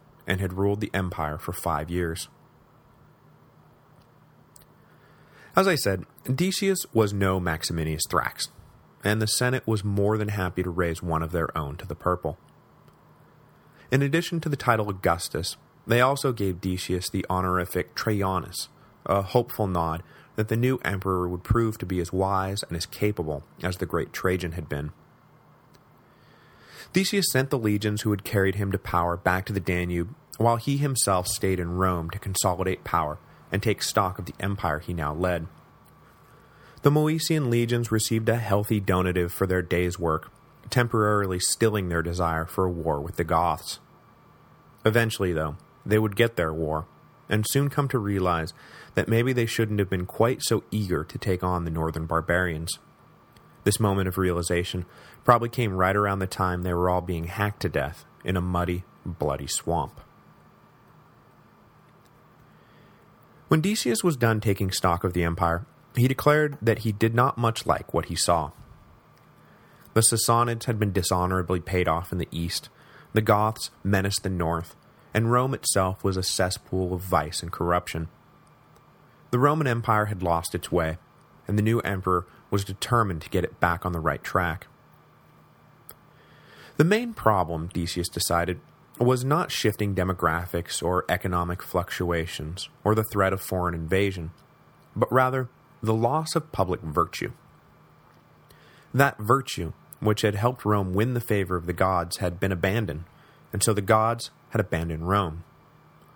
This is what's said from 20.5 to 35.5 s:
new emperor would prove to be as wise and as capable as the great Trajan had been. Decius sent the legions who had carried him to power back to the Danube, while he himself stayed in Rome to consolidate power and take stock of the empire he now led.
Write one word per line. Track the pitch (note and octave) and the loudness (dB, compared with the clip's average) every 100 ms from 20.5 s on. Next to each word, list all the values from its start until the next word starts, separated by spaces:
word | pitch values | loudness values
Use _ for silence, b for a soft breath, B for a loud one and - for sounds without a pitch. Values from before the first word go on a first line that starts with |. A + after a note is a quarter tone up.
| A#2 | 2
new | B2+ C3 D2+ | 2 0 -2
emperor | G2 F#2+ F#2 F2+ | -2 0 0 -2
would | F2+ | -2
prove | - A#2 A2+ G#2 | 0 2 2 -2
to | F#2 | -4
be | F2+ | -2
as | E2 | -2
wise | F#2+ F#2+ G2 F#2+ G2+ | 0 0 0 0 -4
and | - E2+ | -6 -6
as | - | -8
capable | - G#2 G2+ D#2 D2 - - | -2 -2 0 -4 -6 -10 -6
as | F2 F2+ | -4 -4
the | F2+ | -2
great | E2+ - | -2 -4
Trajan | - F#2 F#2 F2 | -2 0 0 -2
had | E2 D#2 | -6 -6
been. | C#2+ D2+ - - _ _ - _ _ _ - _ - B B B B B B B B B | -6 -6 -12 -20 _ _ -20 _ _ _ -20 _ -20 B B B B B B B B B
Decius | F#3 F#3+ G3+ E3+ | 0 2 0 2
sent | C3 C3+ | 2 2
the | C3 | 0
legions | G#2+ G#2 G#2+ G#2 | 2 2 0 -2
who | A2 | -2
had | G2+ | -2
carried | - G2+ F#2+ G2 | 0 2 2 2
him | G2 | -2
to | F#2+ | -4
power | - F2 E2+ F2 | -2 0 0 0
back | F#2 F#2 - | 0 0 -2
to | |
the | G2 | -4
Danube, | E2+ F2 F2 F2 F2 - _ - | -2 -2 0 -2 -4 -10 _ 0
while | A#2 A#2 | 2 2
he | C#3+ C#3 | 0 0
himself | C#3+ B2+ - F#2 F2+ | 0 0 2 0 0
stayed | - F#2+ F2+ | -2 0 0
in | E2+ F2+ | -2 0
Rome | F#2 F2 E2 | 2 0 -4
to | G#2 | -8
consolidate | G2+ F#2+ G2 F2 F#2 F2 | -6 0 0 0 -2 -4
power | - E2+ D2+ D#2+ B B B | -2 0 0 -6 B B B
and | G2+ | -2
take | A2 G2+ | 0 -2
stock | - - F#2+ F#2 | 0 0 0 -2
of | F2+ | -10
the | - | -6
empire | G2 G2 F2 D2+ | -6 -2 -2 -2
he | - | -4
now | E2+ D2+ | -4 -4
led. | D2+ F2+ E2+ E2 | -2 -2 -2 -6